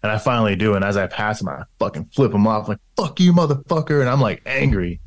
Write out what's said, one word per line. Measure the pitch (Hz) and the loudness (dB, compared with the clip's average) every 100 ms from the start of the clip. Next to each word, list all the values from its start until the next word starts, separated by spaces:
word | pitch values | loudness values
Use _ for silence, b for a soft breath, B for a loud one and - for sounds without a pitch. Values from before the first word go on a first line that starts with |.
And | 107 | -2
I | 107 | -2
finally | - 123 110 95 | 0 0 2 2
do. | 107 101 | 0 0
And | |
as | 98 101 | 0 -2
I | 92 | -2
pass | - 107 107 | -4 -4 -4
him, | 92 | -6
I | 69 87 _ | -10 -14 _
fucking | 98 - - | -6 -6 -12
flip | - 131 | 0 0
him | 101 104 | 4 2
off, | 107 107 | 2 -4
like, | 101 _ - | -8 _ -6
Fuck | 185 - | -6 2
you, | 180 | 4
motherfucker. | 175 160 143 - 165 156 147 | 6 4 0 -2 -4 0 0
And | 127 | 2
I'm, | 131 | 2
like, | 123 92 - | 0 -2 -6
angry. | 135 139 104 87 87 | -2 0 0 -2 -6